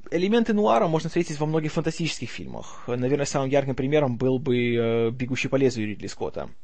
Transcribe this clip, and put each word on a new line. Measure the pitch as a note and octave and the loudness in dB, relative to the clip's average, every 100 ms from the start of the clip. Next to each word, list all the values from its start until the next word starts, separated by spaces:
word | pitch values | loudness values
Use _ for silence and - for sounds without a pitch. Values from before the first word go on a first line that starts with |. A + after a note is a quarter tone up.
| - | -4
элементы | - F#3+ A#3 A3+ | 0 2 4 4
нуара | G#3 G#3+ A3+ F#3 | 2 4 4 4
можно | D#3+ D#3+ | 2 0
встретить | E3+ F3 D3 | -2 -2 -2
во | D3+ | 0
многих | D#3 D#3 | 0 0
фантастических | E3 D#3+ D#3+ D#3 - A#2+ | -2 -2 -2 -4 -4 -8
фильмах. | - C2+ A1+ - - - | -10 -10 -12 -12 -12 -6
Наверное, | B2 B2+ C#3+ C#3 | -2 0 0 0
самым | D3 C3+ | -2 2
ярким | C#3 C3+ C3 | 2 2 0
примером | C3 D3+ C#3 A#2 | 2 2 2 2
был | B2+ C3 | 0 0
бы, | C#3+ B2 A#2+ A#2 | 2 2 2 2
э, | A#2 A#2 A2+ | 2 2 0
«Бегущий | B2+ B2+ C3 C3+ | -2 -4 -2 0
по | C3+ | 4
лезвию» | C3+ A#2 G#2+ | 4 2 -4
Ридли | G2+ G2 | -6 -8
Скотта. | - F2+ - C2+ - | -6 -6 -6 -8 -10